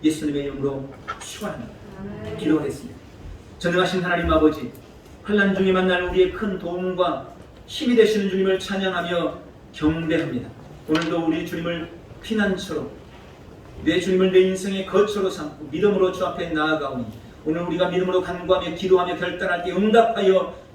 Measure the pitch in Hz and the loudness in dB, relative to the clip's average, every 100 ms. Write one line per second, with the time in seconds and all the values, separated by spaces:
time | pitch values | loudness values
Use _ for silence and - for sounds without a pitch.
0 | 156 156 151 143 143 135 139 135 135 - | 0 0 -2 -4 -4 -4 -4 -4 -8 -12
1 | - - - - 202 - - - - 190 | -14 -12 -14 -10 -8 -8 -12 -16 -18 -14
2 | 202 - - 165 151 151 139 - - - | -12 -10 -10 -4 0 0 0 -6 -12 -16
3 | - - - - - - 175 180 185 185 | -20 -18 -16 -16 -18 -6 0 2 2 0
4 | 175 170 165 156 151 - 123 - - - | 0 0 2 4 4 2 -6 -12 -20 -20
5 | - - - 208 196 185 190 185 185 180 | -20 -12 0 2 4 4 4 4 2 2
6 | 180 185 185 - 202 175 170 180 185 170 | 2 2 2 0 -4 -4 -6 -4 -2 0
7 | 175 143 - - - - - - 247 226 | 0 -2 -8 -18 -20 -20 -14 -4 4 6
8 | 208 214 196 190 190 190 - 196 190 175 | 6 4 2 2 2 0 -2 -2 -2 -2
9 | 175 170 156 - - - - - 156 165 | -2 -2 -2 -6 -14 -20 -20 -2 0 0
10 | 156 160 143 120 - - - - - 160 | 0 0 -2 -6 -8 -14 -18 -14 -2 -2
11 | 165 170 160 156 170 170 170 165 160 - | 0 0 0 -2 -4 -6 -4 -6 -8 -14
12 | - - - 214 202 180 - 151 - - | -20 -16 -4 0 0 -2 -4 -8 -8 -12
13 | - - - - - - - - 135 180 | -20 -20 -20 -20 -20 -20 -18 -4 0 0
14 | 185 185 185 185 185 190 202 196 190 190 | 2 4 6 6 6 2 -4 -4 0 2
15 | 208 208 190 160 147 - - 160 202 185 | 2 0 -2 -4 -10 -12 -10 0 2 4
16 | 185 - 170 180 165 156 156 147 139 127 | 2 0 -4 -4 -4 -2 0 0 -2 -6
17 | 107 - - - 151 170 180 170 180 180 | -8 -12 -18 -8 -4 -4 -2 0 0 0
18 | 180 180 180 175 165 185 175 170 190 185 | 2 0 0 -4 0 0 0 -4 4 4
19 | 180 165 175 170 190 175 180 180 214 233 | 4 -2 -4 -4 -2 -2 -2 0 6 6
20 | 226 208 190 185 175 - - | 6 4 4 4 2 -6 -16